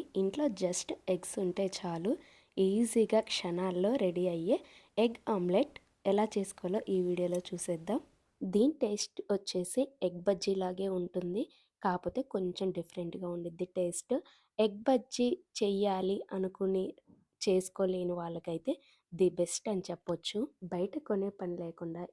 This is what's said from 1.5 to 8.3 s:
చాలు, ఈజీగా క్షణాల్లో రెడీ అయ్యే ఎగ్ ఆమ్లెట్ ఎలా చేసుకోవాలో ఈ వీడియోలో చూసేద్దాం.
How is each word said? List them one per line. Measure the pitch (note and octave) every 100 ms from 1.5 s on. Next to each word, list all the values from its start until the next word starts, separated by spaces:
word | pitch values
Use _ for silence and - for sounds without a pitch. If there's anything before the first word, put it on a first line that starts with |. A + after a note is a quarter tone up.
| F3+ G3
చాలు, | - F3 E3+ F#3 E4 - - _ -
ఈజీగా | F#3+ G3+ A#3 A#3 G#3+ G#3+
క్షణాల్లో | A3 - F3+ F3 F#3 F3+ G3 C4+
రెడీ | F#3 F3 F3+
అయ్యే | E3+ E3+ C4+ - - - -
ఎగ్ | A3+ A3+ -
ఆమ్లెట్ | G#3 F3+ F#3 D4 - _ _
ఎలా | G3 G3+ G#3+
చేసుకోవాలో | G#3+ F#3+ - F3+ G#3 -
ఈ | F#3+
వీడియోలో | F3+ F3+ F3+ F3+ -
చూసేద్దాం. | F3 - E3+ E3 B3 - _ _